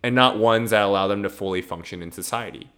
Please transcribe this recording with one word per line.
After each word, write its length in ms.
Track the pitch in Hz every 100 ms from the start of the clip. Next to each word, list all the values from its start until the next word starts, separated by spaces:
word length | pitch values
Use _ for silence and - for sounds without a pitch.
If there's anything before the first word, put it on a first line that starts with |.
and 120 | 123
not 240 | 127 127 107
ones 320 | 113 113 117
that 120 | 107
allow 240 | 101 98 98
them 140 | 101
to 80 | 101
fully 320 | - 98 92
function 400 | 87 85 80 90
in 100 | 85
society. 580 | 87 90 117 107 - -